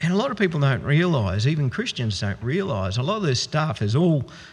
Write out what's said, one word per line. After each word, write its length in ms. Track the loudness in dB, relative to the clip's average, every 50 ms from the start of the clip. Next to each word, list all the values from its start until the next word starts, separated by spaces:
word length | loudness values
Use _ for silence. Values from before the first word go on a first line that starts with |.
and 120 | -2 0
a 40 | 2
lot 140 | 2 0 0
of 60 | 0
people 240 | 0 0 0 2 2
don't 240 | 2 2 2 2 0
realise, 640 | 2 2 4 4 4 2 2 2 2 0 2 2
even 220 | 2 2 2 0 -2
Christians 520 | -2 -2 -6 -6 -4 -4 -2 -2 -2 -2
don't 200 | -2 -4 -4 -4
realise, 560 | -4 -4 -2 -2 -2 -2 -2 -2 -2 -2 -2
a 60 | -2
lot 140 | -2 -2 -2
of 60 | -2 0
this 160 | 0 0 0
stuff 420 | -2 -2 -2 -2 0 0 -2 -2
is 140 | -2 0 2
all 280 | 2 4 4 2 2 0 -4 -12 -20 -20 -20